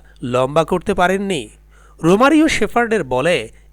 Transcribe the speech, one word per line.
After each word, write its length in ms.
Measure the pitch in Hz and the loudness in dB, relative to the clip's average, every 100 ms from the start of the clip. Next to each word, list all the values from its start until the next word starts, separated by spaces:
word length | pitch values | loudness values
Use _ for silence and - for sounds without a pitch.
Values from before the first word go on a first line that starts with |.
| - - 127 | -10 -12 -4
লম্বা 320 | 123 131 151 | -2 0 0
করতে 280 | 160 180 - | 0 -2 -2
পারেননি। 480 | 196 180 190 196 175 107 - _ _ _ - | -2 0 0 -4 -6 -8 -16 _ _ _ -4
রোমারিও 460 | 165 196 269 311 311 | 2 4 4 4 2
শেফার্ডের 540 | - 208 240 233 214 | 0 -2 0 0 -2
বলে 320 | 139 127 151 160 110 - - | -2 -2 0 -2 -4 -16 -20